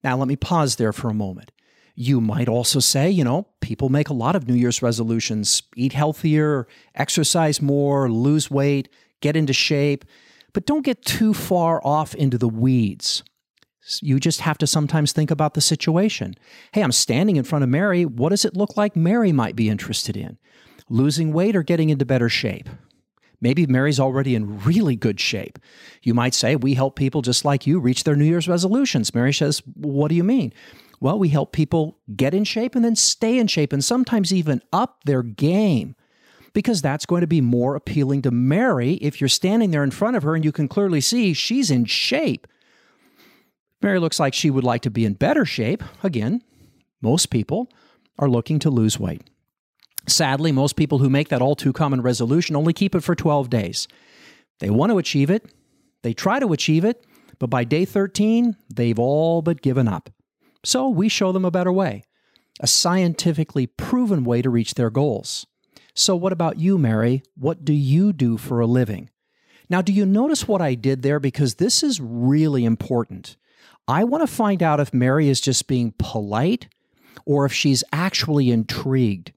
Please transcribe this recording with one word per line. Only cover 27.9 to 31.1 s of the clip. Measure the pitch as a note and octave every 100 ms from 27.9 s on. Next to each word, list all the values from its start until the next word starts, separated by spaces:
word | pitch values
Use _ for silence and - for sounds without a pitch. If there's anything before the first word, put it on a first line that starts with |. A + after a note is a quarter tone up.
| B2+
their | - D3
New | D3+
Year's | E3+ E3
resolutions." | F3 F#3 A#3 C#4 - A2
Mary | A#2 B2+
says, | C#3 D3 D3 C3 A2+
"What | D3 C#3 D3
do | E3
you |
mean?" | F#3 C4 C#3+ - - - - _
"Well, | C3